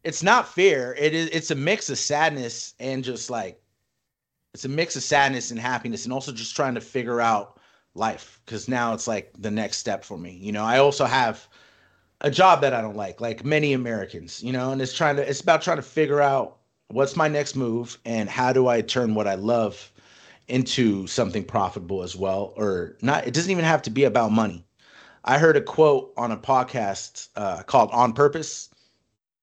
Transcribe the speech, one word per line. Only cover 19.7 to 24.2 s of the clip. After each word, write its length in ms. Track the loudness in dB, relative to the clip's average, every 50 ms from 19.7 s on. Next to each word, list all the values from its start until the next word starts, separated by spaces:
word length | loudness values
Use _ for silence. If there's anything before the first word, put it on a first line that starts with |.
| -4 -10 -20 -20 _ _ _ _ -20 -20 -20 -20 -20 _ _ -2
into 580 | -2 -2 0 0 0 2 4 4 2 0 -4
something 360 | -4 -2 -2 -2 0 -2 -6
profitable 600 | -6 -2 -2 -2 -2 -2 -4 -8 -8 -6 -6 -6
as 120 | -6 -8 -6
well, 380 | -4 -2 -2 -2 -2 -4 -6 -6
or 400 | -4 -2 -2 0 -2 -4 -8 -10 _
not. 260 | 0 0 0 0 -2
It 60 | -2
doesn't 180 | -2 -2 -2 0
even 140 | -2 0 2
have 160 | 2 2 2
to 80 | 0 -2
be 140 | 0 2 2
about 260 | 4 4 2